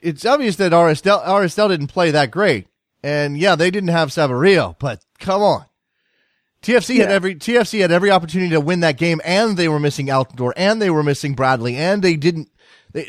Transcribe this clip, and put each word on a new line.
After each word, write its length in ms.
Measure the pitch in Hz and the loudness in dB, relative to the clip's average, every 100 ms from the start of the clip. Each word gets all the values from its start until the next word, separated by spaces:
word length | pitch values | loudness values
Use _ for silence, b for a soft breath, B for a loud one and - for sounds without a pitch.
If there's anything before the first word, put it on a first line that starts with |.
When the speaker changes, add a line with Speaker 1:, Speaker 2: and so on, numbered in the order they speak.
Speaker 1:
it's 220 | 170 143 220 | -8 -4 0
obvious 320 | 294 233 180 | 0 0 -2
that 160 | 185 | 2
R 160 | 170 170 | 4 4
S 160 | 156 190 | 2 2
L, 160 | 202 | 0
R 200 | 156 202 | 2 0
S 140 | 180 208 | 0 0
L 120 | 208 | 0
didn't 180 | 170 143 | 0 -4
play 240 | 190 170 | 0 2
that 200 | 151 131 | 2 0
great. 360 | 165 202 110 - _ _ _ | 0 0 0 -6 _ _ _
And 360 | 139 147 143 143 | -6 -4 -4 0
yeah, 180 | 190 160 | 2 2
they 160 | 175 | 0
didn't 200 | 202 180 | 0 -2
have 180 | 170 147 | 0 0
Saborio, 680 | 170 143 123 190 180 95 - | 0 -2 2 4 4 2 -4
but 280 | 139 107 _ - | -8 -8 _ -10
come 220 | 190 196 | -4 0
on. 240 | 202 143 - _ _ _ _ _ _ _ _ _ | 2 0 -4 _ _ _ _ _ _ _ _ _
T 120 | - 240 | 0 0
F 100 | 208 | 2
C 100 | 247 | 2
had 140 | 196 | 2
Speaker 2:
Yeah. 60 | 196 | 2
Speaker 1:
every, 200 | 190 160 | -2 -6
T 220 | - 240 | -2 0
F 100 | 202 | 0
C 120 | 214 | 0
had 120 | 180 | 2
every 180 | 175 202 | 2 2
opportunity 420 | 185 165 180 180 | 0 0 -4 0
to 100 | 160 | 0
win 180 | 147 180 | 0 0
that 180 | 165 127 | 0 0
game, 220 | 170 156 160 | -2 -2 -2
and 320 | 190 226 180 | 0 0 0
they 100 | 165 | 0
were 140 | 151 | 0
missing 260 | 147 143 139 | -2 -2 -2
Altidore, 460 | 135 131 127 123 139 | -2 -2 -4 -6 -2
and 260 | 196 220 | 0 0
they 80 | 196 | 0
were 140 | 156 | 0
missing 300 | 147 139 147 | 0 -2 -4
Bradley, 420 | 127 131 127 120 123 | -2 0 0 -2 -2
and 260 | 170 202 | -2 0
they 140 | 185 160 | 0 0
didn't, 340 | 160 165 143 _ b b b | 0 -2 -8 _ b b b
they, 120 | 156 | -12